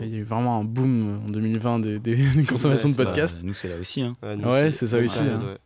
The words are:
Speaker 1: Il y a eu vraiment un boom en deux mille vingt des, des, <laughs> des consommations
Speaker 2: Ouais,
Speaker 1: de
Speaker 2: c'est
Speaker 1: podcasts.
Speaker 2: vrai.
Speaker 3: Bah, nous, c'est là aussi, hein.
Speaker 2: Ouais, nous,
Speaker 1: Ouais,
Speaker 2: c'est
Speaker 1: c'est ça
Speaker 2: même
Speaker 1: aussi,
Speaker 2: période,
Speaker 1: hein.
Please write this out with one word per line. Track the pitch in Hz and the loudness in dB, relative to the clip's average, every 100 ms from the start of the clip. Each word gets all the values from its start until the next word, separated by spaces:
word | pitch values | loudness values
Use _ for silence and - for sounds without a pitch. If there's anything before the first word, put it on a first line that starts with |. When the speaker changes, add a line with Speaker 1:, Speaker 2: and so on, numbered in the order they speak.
Speaker 1:
Il | 110 | -8
y | 110 | -6
a | |
eu | |
vraiment | 107 110 123 113 | -4 -2 0 0
un | |
boom | 107 117 131 123 107 101 107 | 0 0 2 2 0 -2 -4
en | |
deux | 107 | -2
mille | 110 113 | 0 0
vingt | 120 117 | 0 0
des, | 110 107 | 0 -2
des, | 113 120 | 0 2
<laughs> | 139 135 | 4 4
des | |
consommations | 143 123 143 139 147 | 2 2 4 4 2
Speaker 2:
Ouais, | |
Speaker 1:
de | 135 | 2
Speaker 2:
c'est | 123 | 0
Speaker 1:
podcasts. | 90 120 85 | 0 -2 -4
Speaker 2:
vrai. | |
Speaker 3:
Bah, | 90 | -8
nous, | |
c'est | 98 92 | -8 -8
là | 85 | -8
aussi, | 92 - | -8 -4
hein. | 123 120 | -6 -6
Speaker 2:
Ouais, | 107 104 | -8 -4
nous, | 107 | 2
Speaker 1:
Ouais, | 131 151 | 4 2
Speaker 2:
c'est | |
Speaker 1:
c'est | 147 117 | 2 0
ça | 117 | 2
Speaker 2:
même | 120 | 2
Speaker 1:
aussi, | - | 2
Speaker 2:
période, | 139 113 | 0 0
Speaker 1:
hein. | 107 101 | -4 -8